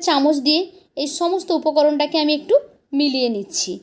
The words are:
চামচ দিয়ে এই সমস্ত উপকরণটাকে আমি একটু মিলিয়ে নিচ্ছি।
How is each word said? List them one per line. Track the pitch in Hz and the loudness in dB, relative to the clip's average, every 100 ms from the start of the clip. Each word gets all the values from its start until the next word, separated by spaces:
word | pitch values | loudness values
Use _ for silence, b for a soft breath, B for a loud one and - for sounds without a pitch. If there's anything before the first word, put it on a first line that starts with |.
| 349 | 0
চামচ | 285 285 294 262 | 2 4 2 2
দিয়ে | 311 370 B B - | 0 -2 B B -8
এই | 285 - | -6 -4
সমস্ত | 339 370 339 320 | -2 -2 -2 -2
উপকরণটাকে | 302 294 294 294 294 320 | 0 2 2 2 0 0
আমি | 302 | 0
একটু | 302 - 539 - _ _ | -2 2 0 0 _ _
মিলিয়ে | 277 294 262 247 | -2 0 0 -2
নিচ্ছি। | 208 196 - - 196 | -4 -6 -6 -6 -8